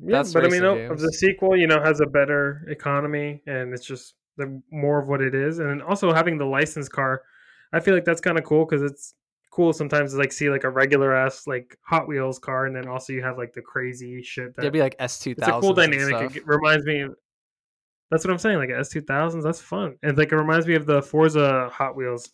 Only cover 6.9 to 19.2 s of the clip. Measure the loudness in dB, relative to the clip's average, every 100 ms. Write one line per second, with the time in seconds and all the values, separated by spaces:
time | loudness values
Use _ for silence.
6.9 | -2 -2 -2 -8 _ _ _ _ 0 4
7.9 | 4 2 0 0 0 2 2 2 0 -2
8.9 | -6 -18 _ _ _ _ 2 2 2 0
9.9 | 0 0 0 -2 0 0 0 0 2 4
10.9 | 4 4 2 0 -2 -8 -8 -8 -20 -2
11.9 | -2 0 -4 -4 -6 -6 -4 -2 -6 -8
12.9 | -10 -8 -6 -6 -6 -10 -12 -10 -6 -6
13.9 | -8 -14 -14 -12 -12 -10 -6 -2 2 0
14.9 | -2 -8 -6 -8 -2 0 2 2 4 4
15.9 | 2 0 -2 -4 -8 0 2 4 2 2
16.9 | -4 -4 -10 _ _ _ _ _ _ _
17.9 | _ _ -2 0 -2 0 0 -2 -4 -6
18.9 | -8 -4 -2